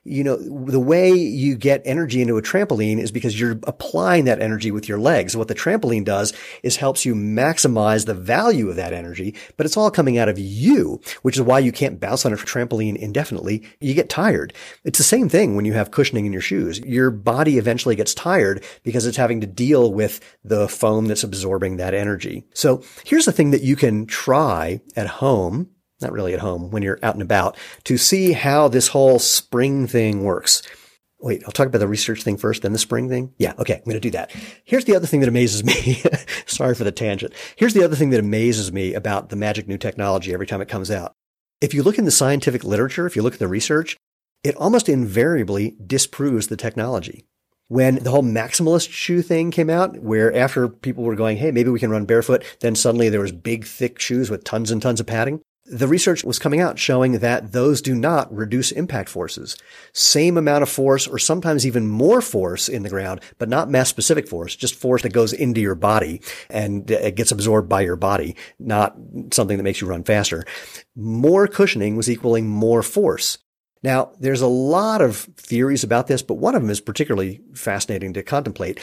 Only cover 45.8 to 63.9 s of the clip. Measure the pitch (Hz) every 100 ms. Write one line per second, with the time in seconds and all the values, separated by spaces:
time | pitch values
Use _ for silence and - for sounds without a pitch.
45.8 | 92 135 - - 139 117 104 107 117 113
46.8 | 117 117 82 - - _ _ _ - 120
47.8 | 131 131 123 139 127 110 113 - 160 170
48.8 | 165 - - 175 175 165 165 170 160 165
49.8 | 185 - 107 110 110 123 131 131 123 -
50.8 | 135 123 117 107 110 107 156 120 120 120
51.8 | 120 110 101 117 113 127 - - 117 110
52.8 | 123 117 113 104 98 87 117 117 110 -
53.8 | 123 - - 127 123 104 - 110 110 113
54.8 | 127 117 113 113 123 151 _ _ - 117
55.8 | 135 175 190 170 - 120 147 147 175 -
56.8 | - 127 131 117 120 123 104 127 135 139
57.8 | 135 123 139 160 - 107 110 120 127 131
58.8 | 175 123 98 - 85 - - - - -
59.8 | - - - 143 170 170 147 143 139 -
60.8 | 135 135 - 120 - 170 170 151 127 120
61.8 | 110 107 151 247 233 107 90 90 - 123
62.8 | 98 95 95 92 - - 113 131 156 135
63.8 | 127